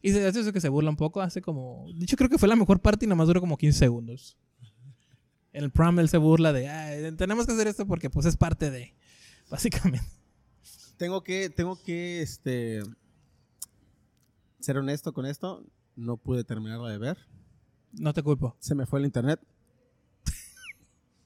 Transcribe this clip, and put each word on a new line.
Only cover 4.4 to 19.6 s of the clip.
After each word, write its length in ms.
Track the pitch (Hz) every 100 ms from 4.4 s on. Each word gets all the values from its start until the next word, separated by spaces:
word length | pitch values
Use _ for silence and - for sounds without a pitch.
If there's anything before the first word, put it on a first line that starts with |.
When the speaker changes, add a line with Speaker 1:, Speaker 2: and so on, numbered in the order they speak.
| _ _ 117 107 131 - _ _ _ _ _
Speaker 1:
En 120 | 143
el 80 | 143
prom 260 | 139 165 175
él 100 | 165
se 80 | 175
burla 360 | 156 160 160
de, 160 | 139 135
"Ay, 420 | 156 151 147 156
tenemos 340 | 160 185 220 233
que 60 |
hacer 120 | 226 214
esto 200 | 202 202
porque, 240 | 170 -
pues, 160 | 147 156
es 100 | -
parte 320 | 170 - 151
de", 240 | 131 123 _ _ _ - _ _
básicamente. 560 | - 233 - 185 131 - - _ _ _ _ - - - _
Speaker 2:
Tengo 260 | 175 190
que, 260 | - 185 190
tengo 320 | 151 175 185
que, 400 | - 170 175 175
este, 600 | 151 - - 123 117 110 104 117 _ _ _ _ _ _ - _ _ _ _ _ _ _ _ _
ser 180 | - 139
honesto 340 | 135 147 -
con 120 | 135 131
esto. 380 | 143 185 185 - _ _ -
No 220 | 117 117
pude 260 | - 127
terminarla 460 | 113 107 110 113 117
de 60 | 104
ver. 180 | 120 180 _ - _ _ _ _ _
Speaker 1:
No 200 | - 151
te 80 | 147
culpo. 340 | 147 139 127 -
Speaker 2:
Se 160 | - 143
me 100 | 127
fue 140 | 139
el 60 | 139
internet. 340 | 123 123 156 _ _